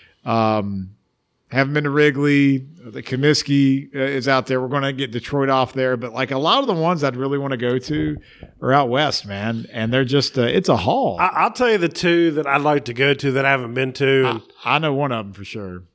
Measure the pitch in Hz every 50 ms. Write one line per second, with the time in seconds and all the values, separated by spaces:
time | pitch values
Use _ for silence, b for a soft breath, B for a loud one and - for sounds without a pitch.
0 | b b b b - 127 113 113 113 110 107 107 101 101 101 95 92 95 104 _
1 | _ _ _ _ _ _ _ _ _ _ 117 131 135 139 147 151 147 143 139 151
2 | 147 147 131 139 147 147 143 143 139 139 135 131 135 139 160 180 123 117 104 131
3 | 123 - 127 127 139 151 147 - - - 143 139 139 135 135 135 143 - - 139
4 | 135 135 139 135 120 139 135 131 - - 131 127 127 127 139 143 135 135 139 131
5 | 139 120 110 120 - - - 143 135 135 135 131 127 - - 135 131 127 127 117
6 | 123 120 113 123 131 110 135 131 147 165 214 269 277 240 190 160 160 170 180 156
7 | 143 135 123 123 135 139 143 139 139 135 135 113 123 123 123 127 127 - 151 151
8 | 156 151 147 B B B B B B B B _ - 127 131 143 139 120 120 139
9 | 151 139 - - - 101 98 98 104 113 117 113 - - - 120 110 113 123 131
10 | 135 123 139 143 131 - - 127 120 120 139 190 185 - 135 104 87 - 190 262
11 | 262 156 92 - 175 185 - 156 175 233 226 - 254 233 220 196 170 165 - -
12 | - 175 170 170 170 165 151 151 147 139 139 147 143 151 147 143 - 123 117 123
13 | 135 143 143 - 139 139 127 135 135 135 139 131 123 113 117 127 131 131 127 -
14 | 139 135 135 135 131 127 120 110 - - _ - - 120 131 151 160 151 139 135
15 | 147 135 123 113 104 98 95 98 98 - - 110 101 92 90 90 87 85 _